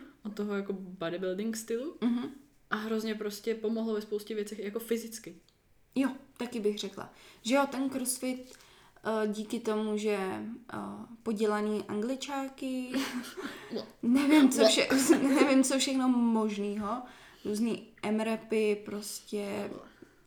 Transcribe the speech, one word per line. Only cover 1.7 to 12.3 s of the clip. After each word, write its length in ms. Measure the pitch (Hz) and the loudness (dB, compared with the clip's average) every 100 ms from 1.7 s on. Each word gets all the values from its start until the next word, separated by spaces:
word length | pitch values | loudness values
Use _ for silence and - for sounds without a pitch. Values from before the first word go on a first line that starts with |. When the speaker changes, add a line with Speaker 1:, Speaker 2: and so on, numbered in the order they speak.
| 233 294 - | -4 -4 -2
Speaker 2:
Mhm. 280 | 240 240 262 - - _ - | 0 0 -2 -10 -20 _ -6
Speaker 1:
a 60 | 214 | -4
hrozně 400 | 220 220 220 214 | -2 -2 -2 -4
prostě 400 | 214 202 233 220 | -4 -6 -4 -2
pomohlo 380 | 220 226 226 | -2 -2 0
ve 80 | 214 | -2
spoustě 340 | 214 208 - 214 | -2 -6 -4 -6
věcech 240 | 202 214 | -6 -6
jako 200 | 196 226 | -6 -6
fyzicky. 560 | 226 233 226 - - 180 _ _ _ _ _ 247 | -2 -2 -4 -12 -16 -18 _ _ _ _ _ 0
Speaker 2:
Jo, 140 | 269 262 - - | 0 -2 -14 -10
taky 220 | 240 233 | -6 -2
bych 180 | 208 208 | -2 -2
řekla. 340 | 196 - - - - - | -6 -10 -14 -16 -20 -10
Že 140 | 214 269 | 0 2
jo, 100 | 269 | 2
ten 180 | 254 269 | 0 -2
crossfit, 640 | 262 254 - 254 254 254 - - - - - - 220 | -2 -4 -4 -4 -6 -8 -20 -20 -20 -20 -10 -4 0
eh, 40 | 214 | 0
díky 320 | 208 214 233 | -2 -4 -4
tomu, 380 | 220 214 214 208 | -2 -2 0 -2
že, 200 | 214 202 190 107 214 240 - | 0 -2 -2 -6 -8 -12 -12
eh, 40 | 220 202 208 220 - | -10 -8 -10 -14 -10
podělaný 600 | 226 208 214 208 214 208 - | -4 0 2 2 0 -2 -4
angličáky, 1040 | 208 233 262 285 | -4 -2 -4 -6